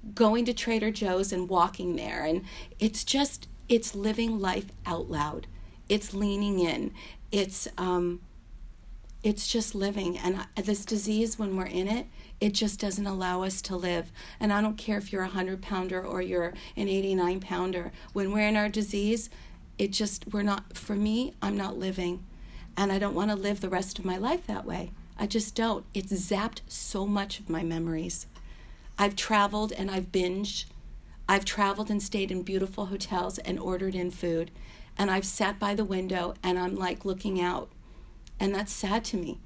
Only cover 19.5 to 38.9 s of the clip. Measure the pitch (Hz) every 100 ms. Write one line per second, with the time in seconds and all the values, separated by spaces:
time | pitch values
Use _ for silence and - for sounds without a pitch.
19.5 | - - - 202 196 214 - - 208 202
20.5 | 202 - - - 208 208 220 254 - 196
21.5 | 202 196 190 190 185 180 180 - - -
22.5 | - - - 202 196 202 170 208 208 202
23.5 | 202 190 185 190 - 185 185 226 349 339
24.5 | 208 - 175 - - - - 208 226 214
25.5 | - 226 214 - 202 190 190 185 196 220
26.5 | - - - - 202 196 208 196 - -
27.5 | 165 165 165 165 160 175 175 - - -
28.5 | - - - - - 202 202 - 214 202
29.5 | 208 214 - 190 190 180 190 180 190 208
30.5 | - - - - - - - - 196 196
31.5 | - 196 196 208 208 202 208 196 185 185
32.5 | 190 190 190 196 196 - 185 180 190 -
33.5 | 185 - 185 190 185 180 180 180 165 170
34.5 | - - - - - 196 190 196 - 196
35.5 | 202 208 202 208 190 185 185 175 - 185
36.5 | 180 180 196 185 - 196 190 208 190 180
37.5 | 180 - - - - - - - - 196
38.5 | 196 202 - 196